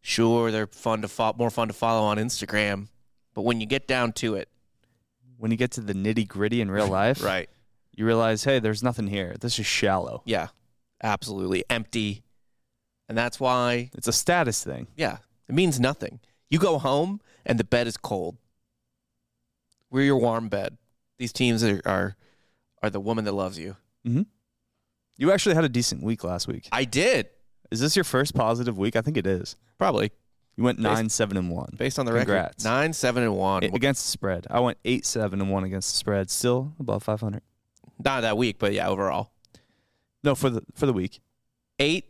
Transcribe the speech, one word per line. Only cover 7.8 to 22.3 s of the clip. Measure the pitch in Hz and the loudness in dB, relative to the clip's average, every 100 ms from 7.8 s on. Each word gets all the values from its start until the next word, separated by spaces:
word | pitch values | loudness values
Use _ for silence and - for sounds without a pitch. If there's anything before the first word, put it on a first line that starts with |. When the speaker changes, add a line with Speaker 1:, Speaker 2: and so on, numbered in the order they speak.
| _ | _
Speaker 2:
you | - 110 | -2 2
realize, | 113 113 110 | 4 4 2
hey, | - 131 | 2 2
there's | 110 107 | 2 0
nothing | 123 117 101 | -2 -2 -4
here. | 101 90 90 | -4 -6 -6
This | 120 117 | -4 -4
is | 104 | -2
shallow. | - 104 95 87 58 - | 0 2 2 -2 -8 -4
Speaker 1:
Yeah, | 107 78 _ _ _ _ _ | -4 -4 _ _ _ _ _
absolutely | 110 101 - 98 92 92 - | -2 -2 -4 -4 -2 -2 0
empty. | 117 110 117 107 98 _ _ _ _ _ _ _ _ _ | -4 -2 -4 -4 -6 _ _ _ _ _ _ _ _ _
And | 113 | -2
that's | 120 - | -2 0
why | 131 127 123 120 123 | 0 2 2 0 -4
Speaker 2:
It's | - - | -6 -2
a | |
status | 113 - 175 139 107 | 0 2 2 2 -2
thing. | - 65 - - | -6 -10 -10 -4
Speaker 1:
Yeah, | 143 104 _ _ _ | -4 -4 _ _ _
it | 135 | 2
means | 185 131 | 2 4
nothing. | 127 147 - 120 _ _ _ | 2 0 -8 -12 _ _ _
You | 160 | 2
go | 185 156 | 4 2
home | 143 139 175 202 _ _ - | 2 2 0 -4 _ _ -2
and | 117 | 0
the | 104 | 2
bed | 120 120 | 2 0
is | - | -6
cold. | - 98 87 - _ _ _ _ _ _ _ _ _ _ _ _ _ _ _ | -6 -4 -6 -10 _ _ _ _ _ _ _ _ _ _ _ _ _ _ _
We're | 131 | 2
your | 139 131 | 4 4
warm | 117 113 113 | 4 2 -2
bed. | 101 95 - _ _ _ _ | -4 -4 -8 _ _ _ _
These | 120 | -8
teams | - 123 117 | 0 2 4
are, | 113 101 - | 4 2 0
are, | 95 95 - _ | 0 0 -6 _